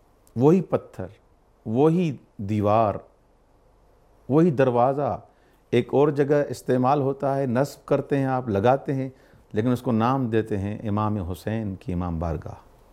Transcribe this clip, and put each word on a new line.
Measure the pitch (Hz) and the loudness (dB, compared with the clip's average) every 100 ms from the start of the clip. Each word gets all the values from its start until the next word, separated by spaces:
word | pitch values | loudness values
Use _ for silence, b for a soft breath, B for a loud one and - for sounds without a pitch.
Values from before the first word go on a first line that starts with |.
| _ _ _ 113 | _ _ _ 2
وہی | 139 190 | 4 4
پتھر، | - 120 - - 92 - _ _ _ _ - | 2 -4 -4 -14 -16 -16 _ _ _ _ -4
وہی | 117 156 170 165 120 _ - | 2 4 2 -2 -4 _ -12
دیوار، | 98 107 101 107 107 - - _ _ _ _ _ _ _ _ _ _ _ - | -4 0 2 4 2 -2 -10 _ _ _ _ _ _ _ _ _ _ _ 0
وہی | 147 175 | 2 4
دروازہ | 127 127 120 123 139 131 87 - b b b b | 4 2 4 2 0 -4 -6 -12 b b b b
ایک | 120 - | 0 2
اور | 127 151 | 2 2
جگہ | 143 139 147 139 | 2 2 0 0
استعمال | 123 - 127 127 147 | -6 -2 0 2 2
ہوتا | 135 139 139 139 | 0 -2 -2 -2
ہے، | 139 | 0
نصب | 117 139 - - | 0 -2 -4 -2
کرتے | 143 139 139 | -2 0 -2
ہیں | |
آپ، | 135 127 123 | -2 -2 -2
لگاتے | 98 117 139 156 | 2 2 2 0
ہیں، | 135 131 - b b b | -6 -6 -12 b b b
لیکن | 104 123 | -2 0
اس | 123 | 0
کو | 127 | 0
نام | 110 117 135 120 | 0 2 0 0
دیتے | 110 107 101 | -2 -2 -4
ہیں | 101 107 107 | -6 -6 -4
امام | 104 107 104 85 | -2 -2 -2 -6
حسین | 92 104 110 104 | -8 -6 -6 -6
کی | 92 - | -10 -6
امام | 87 90 82 | -6 -4 -4
بارگاہ۔ | 82 80 - - - _ _ | -4 -6 -10 -18 -20 _ _